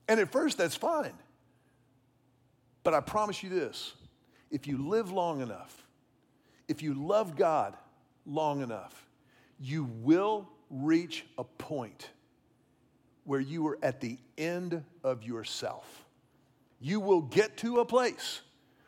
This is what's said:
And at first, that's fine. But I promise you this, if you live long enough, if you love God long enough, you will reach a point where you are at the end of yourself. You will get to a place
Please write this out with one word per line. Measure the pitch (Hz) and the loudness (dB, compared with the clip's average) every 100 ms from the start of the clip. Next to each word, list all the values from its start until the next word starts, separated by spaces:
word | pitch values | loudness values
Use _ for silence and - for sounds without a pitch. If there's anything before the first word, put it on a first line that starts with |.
| - | 2
And | 226 | 4
at | 185 | 4
first, | 269 311 - | 2 2 2
that's | 165 - | 0 0
fine. | 320 320 156 - - _ _ _ _ _ _ _ _ _ _ _ _ _ _ _ | 0 0 -2 -8 -20 _ _ _ _ _ _ _ _ _ _ _ _ _ _ _
But | 170 | 2
I | 156 | 4
promise | - 214 214 185 | 2 0 0 -2
you | 190 | -2
this, | 185 120 - - - - _ _ _ - | -2 -2 -4 -12 -14 -20 _ _ _ -8
if | 139 147 | -6 -4
you | 131 143 | -4 0
live | 220 196 | 0 0
long | 190 170 143 | 0 0 0
enough, | 120 98 - - - _ _ _ _ _ _ _ - | -6 -8 -14 -20 -20 _ _ _ _ _ _ _ -8
if | - | -6
you | 156 | -4
love | 135 156 208 196 147 | -4 2 2 2 2
God | 170 151 101 - - _ _ _ - | 4 4 0 -4 -20 _ _ _ -6
long | 151 151 143 | -2 0 0
enough, | 123 104 90 - - _ _ _ _ - | -2 -6 -10 -18 -20 _ _ _ _ -12
you | 131 160 131 113 | -6 -4 -4 0
will | 123 170 208 214 190 - - | 4 6 4 -2 -6 -18 -12
reach | 131 151 165 170 - - - | -4 2 2 2 -8 -12 -12
a | |
point | 123 - - 147 107 - - - _ _ _ _ _ _ _ _ _ _ | -12 -12 -8 -6 -6 -10 -20 -20 _ _ _ _ _ _ _ _ _ _
where | - 139 | -4 -2
you | 135 165 156 | -2 -2 -2
are | - | 0
at | 139 127 | -2 -2
the | 117 127 - - | -6 -8 -12 -6
end | 165 175 180 170 139 - | -4 -4 -4 -6 -8 -6
of | 131 123 | -4 -4
yourself. | 113 113 104 - 110 - - - - _ _ _ _ _ _ - | -4 -8 -8 -6 -6 -8 -14 -20 -20 _ _ _ _ _ _ -10
You | 135 208 | -4 0
will | 196 180 | 4 4
get | 135 185 214 - | 4 4 2 0
to | 233 240 | 0 2
a | 240 | 4
place | 247 240 - - - - _ _ _ | 4 2 0 -8 -10 -14 _ _ _